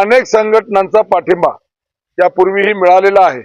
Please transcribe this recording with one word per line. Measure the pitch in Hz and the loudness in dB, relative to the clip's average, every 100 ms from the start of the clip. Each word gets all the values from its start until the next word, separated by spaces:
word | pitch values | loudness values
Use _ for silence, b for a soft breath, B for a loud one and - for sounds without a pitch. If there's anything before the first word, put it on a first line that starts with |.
अनेक | 202 254 247 | 2 0 0
संघटनांचा | 220 214 220 226 196 190 214 | -2 0 -2 0 -2 0 -2
पाठिंबा | 208 185 160 180 156 - _ _ _ _ _ - | 0 -2 -2 -2 -2 -6 _ _ _ _ _ -4
यापूर्वीही | 180 180 190 196 202 | -2 0 -2 -2 -4
मिळालेला | 202 180 185 196 196 | 0 2 2 2 2
आहे | 180 127 | 0 -2